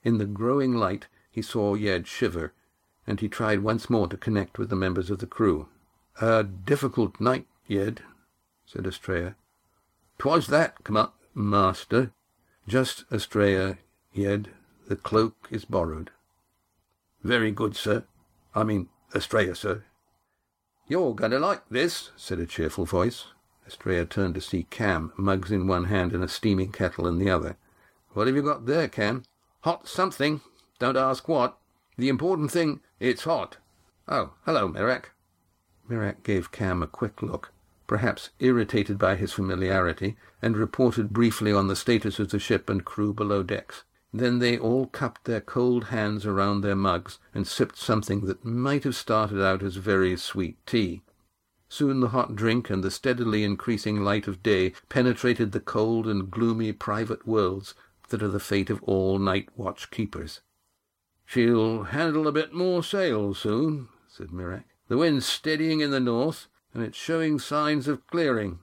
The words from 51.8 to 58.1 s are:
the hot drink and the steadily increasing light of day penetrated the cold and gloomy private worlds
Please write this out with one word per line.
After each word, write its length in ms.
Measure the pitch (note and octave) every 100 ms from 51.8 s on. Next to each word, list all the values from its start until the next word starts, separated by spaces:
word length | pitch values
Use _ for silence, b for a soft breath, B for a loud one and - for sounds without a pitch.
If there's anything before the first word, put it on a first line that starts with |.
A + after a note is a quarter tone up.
| C#3+ C3+
the 100 | B2
hot 260 | B2+ A#2+ G#2+
drink 320 | A2+ A#2 A#2
and 160 | F#2+
the 60 | F#2+
steadily 540 | - C3+ B2 A#2 G#2+
increasing 600 | G#2 G2 - G#2+ A2 G#2
light 240 | G2+ G#2 G2+
of 140 | F#2
day 320 | A2+ F#2+ F#2 B _
penetrated 600 | C3 B2 A#2 B2 A#2+ A2
the 80 | A2
cold 460 | - A#2 A2 A2+ A2+
and 240 | G2+ F#2+
gloomy 420 | G2+ A#2 A2+ A2
private 540 | G2+ - G#2 A2+ - -
worlds 480 | A2 F#2 F#2+ G2 b b b -